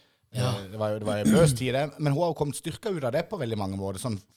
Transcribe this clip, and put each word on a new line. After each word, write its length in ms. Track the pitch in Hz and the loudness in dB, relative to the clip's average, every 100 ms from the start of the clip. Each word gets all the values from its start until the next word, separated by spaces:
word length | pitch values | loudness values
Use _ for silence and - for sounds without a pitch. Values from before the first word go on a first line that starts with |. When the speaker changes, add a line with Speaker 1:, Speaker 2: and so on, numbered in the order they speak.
| _ _ _ | _ _ _
Speaker 1:
Ja. 200 | 123 127 | -2 -2
Speaker 2:
Eh, 160 | 101 95 | -2 -6
det 80 | 107 | -4
var 140 | 107 | -2
jo, 40 | 107 | -2
det 80 | 107 | -2
var 100 | 104 | 2
en 80 | 104 | 6
bøs 180 | 214 156 | 8 6
tid, 200 | 123 127 | 4 0
det. 120 | 131 147 - | 0 -2 -2
Men 140 | 147 | 0
hun 80 | 139 | 2
har 80 | 175 | 0
jo 80 | - | 0
kommet 180 | 147 - | -2 -4
styrka 360 | 170 - 220 | -8 -6 -4
ut 100 | 175 | -2
av 80 | 127 | 0
det 120 | 147 175 | 0 -2
på 120 | 180 | -4
veldig 180 | 117 107 | -4 -2
mange 180 | 98 98 | -2 -4
måter, 220 | 98 92 | -4 -4
sånn 200 | 123 98 - | -4 -6 -8